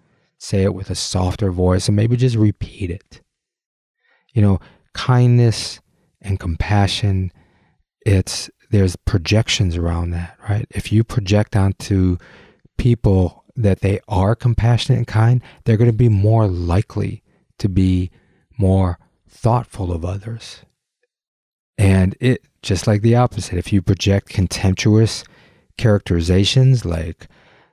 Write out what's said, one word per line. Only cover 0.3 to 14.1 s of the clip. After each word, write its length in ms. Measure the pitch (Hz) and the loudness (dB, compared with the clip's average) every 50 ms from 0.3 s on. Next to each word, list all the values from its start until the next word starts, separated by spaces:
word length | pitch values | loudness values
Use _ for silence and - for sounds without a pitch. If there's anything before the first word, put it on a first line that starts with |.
| _ | _
Say 260 | _ - - 107 98 95 | _ -10 -4 -2 0 0
it 100 | 95 95 | 0 -2
with 160 | 95 98 - | -4 -8 -8
a 60 | 92 | -8
softer 560 | - - - - 92 92 92 87 - 104 95 | -8 -8 -4 -4 -2 -2 -2 -2 -2 -4 -4
voice 380 | 90 90 90 90 92 92 - - | 0 0 2 2 2 2 0 0
and 80 | 104 | 0
maybe 180 | 107 110 113 123 | 2 2 0 0
just 220 | 120 131 127 113 | 2 0 0 2
repeat 520 | 110 107 104 - - - - - - 98 85 | 2 2 2 0 -2 -8 -12 -8 -10 -8 -8
it. 320 | 85 - _ _ - - _ _ _ _ _ _ _ _ _ _ _ _ _ _ _ _ _ _ _ _ _ _ - | -8 -10 _ _ -20 -20 _ _ _ _ _ _ _ _ _ _ _ _ _ _ _ _ _ _ _ _ _ _ 0
You 80 | 113 | 2
know, 180 | 104 101 95 - - - _ _ _ _ - | 2 2 2 0 -2 -10 _ _ _ _ -12
kindness 880 | - - - 127 123 123 123 120 120 120 113 107 - - - - - _ _ _ _ _ _ _ _ | -8 -2 0 2 4 4 4 4 4 4 2 2 -2 -6 -12 -12 -16 _ _ _ _ _ _ _ _
and 180 | - 98 95 - | -8 -6 -6 -6
compassion, 960 | - 87 82 - - - 104 101 101 92 - - - 101 95 92 92 90 _ _ _ _ _ _ _ _ _ _ _ _ _ _ - | -4 -6 -6 -6 -4 -2 0 2 2 0 0 -2 -2 -2 -2 -2 -4 -6 _ _ _ _ _ _ _ _ _ _ _ _ _ _ -2
it's, 440 | 110 98 92 - - - - - - _ _ _ - | 0 0 0 0 -2 -6 -10 -10 -14 _ _ _ -2
there's 240 | 110 101 95 92 87 | 0 2 2 2 -2
projections 800 | - - - - 95 80 - 104 110 113 - - - 101 87 82 | -4 -4 -2 -2 -2 0 0 0 0 0 0 -2 0 0 0 0
around 360 | 87 85 85 85 85 87 85 | -2 -2 -2 -2 -2 -4 -4
that, 260 | 87 87 85 - - _ - | -4 -6 -8 -10 -14 _ -6
right? 180 | - 101 107 - - | -4 -4 -4 -4 -6
If 240 | - - - - 107 | -8 -10 -6 0 0
you 100 | 110 113 | 0 0
project 540 | - - - 98 92 104 104 104 - - | 0 -4 -6 -2 0 0 0 0 0 0
onto 600 | 101 98 98 92 - - - 101 95 92 92 90 - - - - - - _ _ _ _ _ - | 0 0 0 -2 -4 -4 -2 0 2 2 0 0 -2 -6 -16 -20 -20 -20 _ _ _ _ _ -8
people 640 | - - 123 117 - - 107 95 92 90 85 - - _ _ - | -2 0 0 0 2 2 2 2 4 2 0 -4 -10 _ _ -8
that 240 | - 107 101 92 - | -2 0 0 0 0
they 180 | - 98 98 - _ | -2 -2 -2 -4 _
are 260 | - | -4